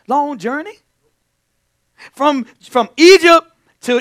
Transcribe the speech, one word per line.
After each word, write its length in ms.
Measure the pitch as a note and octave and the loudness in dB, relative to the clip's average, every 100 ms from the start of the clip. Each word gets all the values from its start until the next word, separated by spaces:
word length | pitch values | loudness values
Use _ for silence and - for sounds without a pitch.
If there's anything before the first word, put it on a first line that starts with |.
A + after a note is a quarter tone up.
| - | -8
long 280 | C4+ C#4+ C4+ | -6 -6 -8
journey. 420 | G3 C#4 F#4 G#4+ _ _ _ _ _ _ _ _ _ _ _ _ - | -10 -10 -12 -20 _ _ _ _ _ _ _ _ _ _ _ _ -20
From, 320 | - C#4+ C#4 A#3 _ | -6 -4 -4 -8 _
from 300 | - B3 A3 - | -8 -4 -4 2
Egypt 520 | E4 F#4 E4 E4 E4 _ _ _ | 4 4 4 2 0 _ _ _
to 160 | - B3 | -6 -4